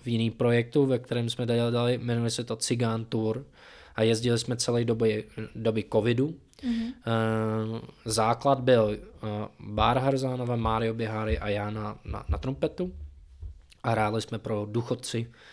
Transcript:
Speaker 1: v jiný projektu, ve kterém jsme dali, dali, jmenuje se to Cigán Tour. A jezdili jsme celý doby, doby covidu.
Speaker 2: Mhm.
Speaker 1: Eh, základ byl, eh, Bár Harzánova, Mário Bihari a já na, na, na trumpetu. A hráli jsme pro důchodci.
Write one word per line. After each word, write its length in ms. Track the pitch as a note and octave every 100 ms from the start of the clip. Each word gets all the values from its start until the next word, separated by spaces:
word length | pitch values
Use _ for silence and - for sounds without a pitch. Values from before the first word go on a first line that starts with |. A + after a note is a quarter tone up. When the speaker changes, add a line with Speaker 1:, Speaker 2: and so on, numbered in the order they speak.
Speaker 1:
v 40 | B2
jiný 240 | A2+ A2+
projektu, 560 | - A#2+ A#2+ A#2 D3 C3+
ve 120 | B2
kterém 320 | - B2 A#2
jsme 160 | - A#2+
dali, 260 | A#2 A#2
dali, 260 | A#2+ A#2+ B2
jmenuje 320 | A#2+ A#2 A#2
se 140 | A#2+
to 120 | B2 A#2
Cigán 480 | - B2 A2+ A2+
Tour. 400 | A2 A2+ A2 B2 - - - - -
A 80 | -
jezdili 360 | A2+ A2+ A#2+ A#2
jsme 180 | B2+ B2
celý 280 | - A#2+
doby, 400 | A#2 A2+ A2+ G#2+ - - A2
doby 300 | A#2+ A2+ A2 -
covidu. 420 | A2 A2+ A#2+ D3 E3 - -
Speaker 2:
Mhm. 280 | B3 A3+ A#3 - A#2
Speaker 1:
Eh, 760 | A2+ A2+ A2 A2 A2 A2 A2+ - -
základ 560 | A#2 A2 A2 A#2 C#3 C3
byl, 300 | B2 A#2+ G#2+ G#2+
eh, 480 | - - A2 G#2 G#2 -
Bár 380 | G#2 G#2+ A2+ B2+
Harzánova, 580 | C3+ C3+ C3 B2+ B2 A#2
Mário 380 | A2+ A2+ A2+
Bihari 440 | A2+ A2 A2 A2 -
a 100 | G#2
já 220 | G2+ G#2
na, 280 | G#2+ G#2 A2
na, 200 | G#2+ G#2 -
na 100 | -
trumpetu. 560 | C3 C3+ D#3 - F3+ - - - - - - - - -
A 80 | A#2+
hráli 320 | A2 G#2+ A2
jsme 160 | - A2
pro 280 | - G#2+ G#2
důchodci. 600 | A#2 A#2+ A#2 - A2+ A#2+ - -